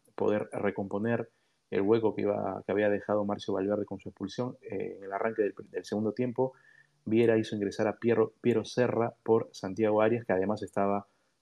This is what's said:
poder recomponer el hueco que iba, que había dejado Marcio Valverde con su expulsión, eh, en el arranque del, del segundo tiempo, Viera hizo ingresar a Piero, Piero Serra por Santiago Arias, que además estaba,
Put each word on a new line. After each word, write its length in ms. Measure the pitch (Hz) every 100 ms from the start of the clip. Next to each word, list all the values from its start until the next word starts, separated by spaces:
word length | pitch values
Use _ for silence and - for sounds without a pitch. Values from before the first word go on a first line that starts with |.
| _ -
poder 340 | 101 104 -
recomponer 800 | 123 101 101 98 104 113 117 113 _ _ _ _
el 120 | 101
hueco 340 | 98 113 107 104
que 80 |
iba, 400 | 101 104 101 95 95
que 60 |
había 180 | 101 104
dejado 340 | 101 - 104
Marcio 300 | 101 104 -
Valverde 320 | 98 98 104 104
con 140 | 98
su 100 | 92
expulsión, 480 | - 98 - 127 127
eh, 320 | - 98 95 95
en 60 |
el 100 | 98
arranque 300 | 98 110 110
del, 100 | 101 - 101
del 160 | 92 -
segundo 260 | 107 110
tiempo, 400 | 113 123 117 131 - _ _ _ _
Viera 340 | - 110 117 110
hizo 180 | 110 107
ingresar 320 | 101 - 107
a 100 | -
Piero, 360 | 120 113 110 -
Piero 220 | 120 110
Serra 500 | 107 - 120 113 117 -
por 260 | - 113 -
Santiago 500 | - 95 95 107 107
Arias, 220 | 110 120
que 100 | -
además 280 | 92 95 104
estaba, 460 | 98 104 98 101 - _ _ _